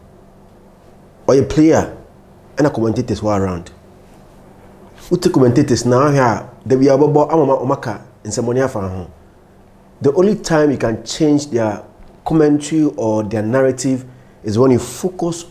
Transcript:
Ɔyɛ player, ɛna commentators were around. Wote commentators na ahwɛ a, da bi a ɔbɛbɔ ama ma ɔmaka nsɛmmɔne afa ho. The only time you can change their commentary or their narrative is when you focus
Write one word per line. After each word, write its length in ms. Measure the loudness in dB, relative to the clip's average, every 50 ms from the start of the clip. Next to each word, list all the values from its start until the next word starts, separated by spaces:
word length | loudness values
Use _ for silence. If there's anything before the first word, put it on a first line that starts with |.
| -20 -20 -20 -20 -20 -20 -20 -20 -20 -20 -20 -20 -20 -20 -20 _ -20 -20 -20 -20 -20 -20 -20 -6 0
Ɔyɛ 220 | 2 2 2 2 2
player, 420 | 2 4 4 4 4 2 0 -4 -10 -18 -20 -20 -20 -20 -20 -20 -20 -20 -20 -12 -4 -2
ɛna 120 | -2 -2 0
commentators 480 | -2 -2 -2 -2 -4 -4 -4 -6 -4
were 100 | -2 -2 -2 -2
around. 280 | -2 -4 -6 -8 -10 -16 -20 -20 -20 -20 -20 -20 -20 -20 -20 -20 -20 -20 -20 -20 -20 -20 -20 -20 -20 -20 -20 -20 -20 -20 -20 -18 -4 -4
Wote 220 | -4 0 0 0
commentators 540 | 4 4 4 4 4 2 2 2 0 0 2
na 240 | 2 2 2 2 2
ahwɛ 80 | 2 2
a, 280 | 2 2 0 -2 -6 -14 -20 -14 -2
da 100 | -2 0
bi 80 | 2 4
a 140 | 4 4 4
ɔbɛbɔ 340 | 4 4 4 2 2 2
ama 140 | 2 2 2
ma 100 | 2 0
ɔmaka 440 | 0 0 -4 -4 -4 -4 -10 -10 -12 -14 -20 _ _ -14
nsɛmmɔne 400 | -8 -6 -4 -4 -2 0 0 -2
afa 160 | -2 -2 -6 -6
ho. 200 | -6 -8 -10 -12 -14 -16 -20 -20 -20 _ _ _ _ -20 -20 -20 _ -20 _ _ _ -14 -2
The 100 | -2 0
only 220 | 2 2 2 2 0
time 360 | -2 -4 -2 0 2 2 2
you 40 | 0
can 260 | 0 -2 -4 -4 -6
change 440 | -8 -12 -4 0 2 2 2 0 -2
their 420 | -2 -2 -2 -2 -2 -4 -6 -12 -20 -20 -20 -20 -20 -20 -14 -6 -2
commentary 560 | 2 2 4 4 2 0 0 -2 -2 0 0 0 -2 -2
or 240 | -4 -2 -2 -2
their 200 | -4 -4 -4 -4
narrative 640 | -2 0 0 2 2 0 0 -2 -2 -4 -4 -4 -6 -14 -20 -20 -20 -20 -20 -12 -8
is 140 | -4 0 2
when 120 | 4 4
you 80 | 4 2
focus 680 | 0 -6 -12 -8 -8 -8 -6 -4 -6 -6 -6 -8 -12 -10